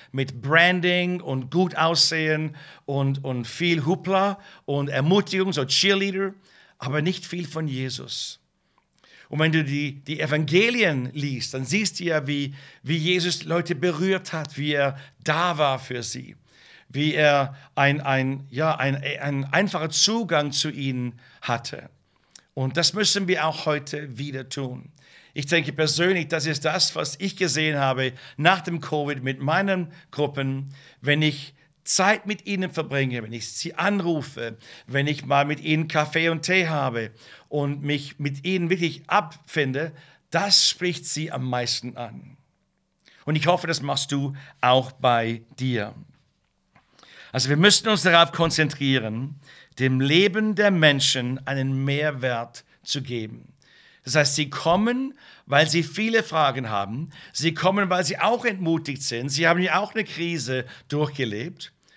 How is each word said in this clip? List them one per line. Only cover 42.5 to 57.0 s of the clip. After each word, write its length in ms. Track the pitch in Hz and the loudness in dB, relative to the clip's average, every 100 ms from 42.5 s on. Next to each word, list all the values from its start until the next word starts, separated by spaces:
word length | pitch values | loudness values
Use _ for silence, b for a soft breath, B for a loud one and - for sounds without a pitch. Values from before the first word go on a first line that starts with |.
| _ _ _ _ _ b b | _ _ _ _ _ b b
Und 120 | - 156 | -2 2
ich 100 | 151 | 4
hoffe, 200 | 180 165 | 2 0
das 140 | 160 | -2
machst 320 | 139 139 - | -2 -2 0
du 220 | 139 139 139 B B | -2 -2 -6 B B
auch 320 | 127 131 127 | 4 4 4
bei 480 | - 127 117 113 117 - - | 0 2 2 0 -4 -10 -6
dir. 360 | 131 117 104 - - _ _ _ _ _ _ _ B B B B B | -2 -2 -4 -10 -20 _ _ _ _ _ _ _ B B B B B
Also 160 | 131 131 | -4 2
wir 80 | 147 | 6
müssen 320 | 202 202 226 | 8 6 4
uns 140 | 208 | 4
darauf 300 | 185 170 165 | 6 8 6
konzentrieren, 1080 | 165 165 - 151 - 139 131 110 110 139 147 B B B - | 4 2 2 0 0 2 2 0 -6 -6 -10 B B B 0
dem 240 | 131 131 | 2 4
Leben 540 | 135 165 196 202 214 196 | 4 6 4 2 0 4
der 140 | 208 | 4
Menschen 760 | 185 156 139 139 135 123 131 139 | 6 6 6 2 0 -2 -4 -4
einen 400 | 139 135 135 135 | -2 -2 0 0
Mehrwert 760 | 143 151 139 127 120 120 - b b | 0 -2 -2 -4 -4 -6 -14 b b
zu 180 | - 143 | -8 -6
geben. 540 | 135 123 107 117 - _ b b b b | -4 -6 -8 -12 -20 _ b b b b
Das 100 | 127 | 0
heißt, 200 | 143 143 | 2 4
sie 160 | 143 143 | 2 -2
kommen, 640 | - 165 180 226 247 269 B B B - | 0 2 4 4 0 -4 B B B 2
weil 240 | 139 156 | 4 6
sie 120 | 170 | 2
viele 400 | 156 196 220 226 | 0 -2 2 2
Fragen 460 | 220 160 143 131 117 | 2 2 2 0 -2
haben. 400 | 104 98 120 | -2 -2 -6